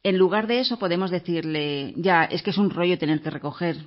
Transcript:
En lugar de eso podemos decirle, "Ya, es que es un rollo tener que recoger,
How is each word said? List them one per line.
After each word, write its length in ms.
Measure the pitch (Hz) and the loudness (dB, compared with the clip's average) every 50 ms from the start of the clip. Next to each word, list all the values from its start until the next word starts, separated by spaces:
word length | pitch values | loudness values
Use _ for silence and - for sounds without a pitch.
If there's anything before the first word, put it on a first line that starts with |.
En 160 | _ 202 190 185 | _ 0 4 4
lugar 280 | 190 180 190 214 220 | 4 4 4 0 0
de 140 | 220 240 247 | 0 0 0
eso 180 | 262 254 240 - | 0 -2 -2 -2
podemos 320 | 202 180 170 180 190 185 | -2 0 0 0 0 -2
decirle, 840 | 180 175 175 - 170 165 160 160 156 151 147 147 143 143 139 110 - | -2 -4 -2 -2 -4 -2 -2 -2 -2 -2 -2 -2 -2 -4 -6 -6 -6
"Ya, 280 | - 170 190 175 165 160 | -2 2 4 4 4 4
es 180 | - - 170 | 2 -2 -4
que 80 | - 208 | -2 -2
es 80 | 165 190 | 2 2
un 120 | 208 185 | 2 2
rollo 280 | - 165 175 180 180 175 | 2 2 2 2 2 2
tener 240 | 165 147 156 151 | 2 0 0 0
que 80 | 151 160 | -2 -6
recoger, 480 | 151 147 - 147 139 - 175 170 151 147 156 | -8 -6 -8 -8 -6 -2 -2 -2 -2 -4 -8